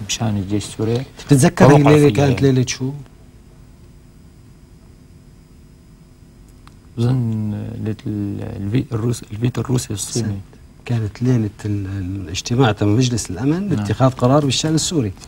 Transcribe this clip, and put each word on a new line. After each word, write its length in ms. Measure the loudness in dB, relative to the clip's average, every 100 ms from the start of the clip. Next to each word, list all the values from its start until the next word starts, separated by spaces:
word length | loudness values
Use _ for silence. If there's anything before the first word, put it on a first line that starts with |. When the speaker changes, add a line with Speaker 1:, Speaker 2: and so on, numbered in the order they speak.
| -10
Speaker 1:
مشان 300 | -6 -4 -2
الجيش 280 | -2 -4 -6
السوري. 380 | -6 -2 -2 -4 -12 2
Speaker 2:
بتتذكر 400 | 4 6 6 8
هي 40 |
Speaker 1:
فوقعوا 180 | 8 8
Speaker 2:
الليلة 260 | 6 6
Speaker 1:
فيها 120 | 4 2
Speaker 2:
كانت 160 | 4
Speaker 1:
يعني. 120 | 2
Speaker 2:
ليلة 120 | 2 0
شو؟ 240 | -4 -8 -10 -14 -20 -20 -20 -20 -20 -20 -20 -20 -20 -20 -20 -20 -20 -20 -20 -20 -20 -20 -20 -20 -20 -20 -20 -20 -20 -20 -20 -20 -20 -20 -20 -20 -20 -20 -20 -20 -20 -14 -4
Speaker 1:
بظن 540 | 0 0 -2 -4 -4 -6 -8 -8
ليلة 120 | -8 -8 -6
ال-، 340 | -6 -6 -6 -10 -8
الفي-، 320 | -4 -4 -2
الروس-، 300 | -4 -4 -4 -8
الفيتو 300 | -6 -4 -4
الروسي 320 | -2 -2 -4
الصيني. 320 | -8 -6 -4 -4
Speaker 2:
أحسنت. 340 | -6 -10 -20 -20 -16 -6
كانت 380 | -4 -4 -2
ليلة 260 | 0 2 0 -4 -6
ال-، 220 | -4 -6
الاجتماع 840 | -6 -6 -8 -8 -10 -4 0 2
تبع 180 | 2 2
مجلس 400 | 2 2 -2 -6
الأمن 400 | -4 -2 -2 -2
Speaker 1:
نعم. 100 | -2
Speaker 2:
لاتخاذ 300 | -2 2 2
قرار 360 | 2 2 2 2
بإشعال 300 | 0 0 0
السوري. 360 | 0 -2 -2 -4